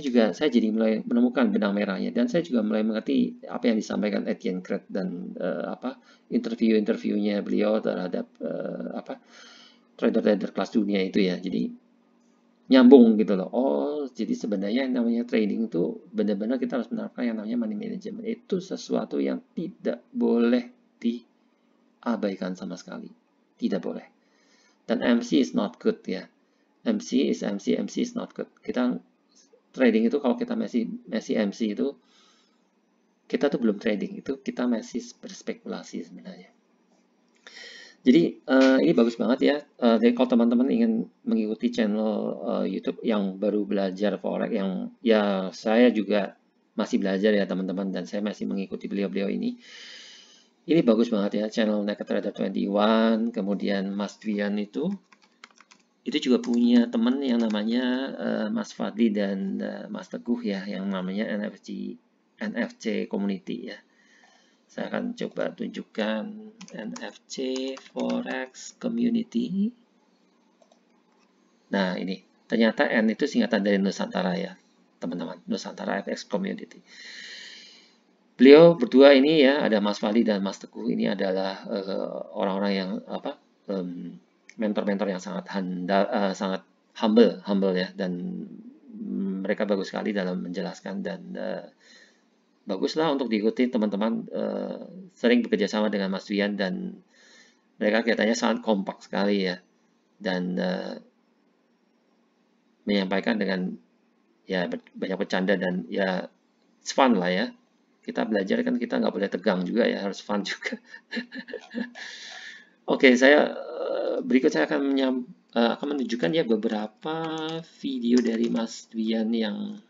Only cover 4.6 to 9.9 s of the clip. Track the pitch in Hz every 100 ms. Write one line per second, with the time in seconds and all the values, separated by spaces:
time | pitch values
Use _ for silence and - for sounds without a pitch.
4.6 | - 101 - 101 92 90 90 - 90 76
5.6 | - - 123 - _ - - 120 117 113
6.6 | 113 107 104 104 113 104 104 101 98 101
7.6 | 104 107 107 98 92 98 98 - - 85
8.6 | - - - - - - _ - - -
9.6 | - _ _